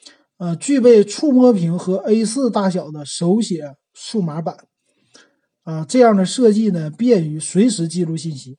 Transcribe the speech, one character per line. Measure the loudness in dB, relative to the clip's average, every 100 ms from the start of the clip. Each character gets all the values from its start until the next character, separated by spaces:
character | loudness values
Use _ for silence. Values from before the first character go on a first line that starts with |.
| -20 _ _ -10
呃， | -8 -6
具 | -2 2
备 | 6 6
触 | 4 0 0
摸 | 4 4
屏 | 4 0 -4
和 | -4 -4
A | 0 0
四 | 0 -2 -2
大 | 0 -2
小 | -2 -6
的 | -12
手 | -12 -4 0 0
写 | 0 -6 -10 -18 _
数 | -20 -10 -6
码 | -6 -6
板。 | -8 -10 _ _ _ _ _ _ _ _ _ _
啊， | -12 -10 -2
这 | 4
样 | 4 4
的 | 0
设 | 2 2
计 | 4 0
呢， | -2 -6
便 | -4 2 2 0
于 | -6
随 | -4 0 2
时 | 0 -4
记 | -4
录 | -4 -6
信 | -8
息， | -12 -14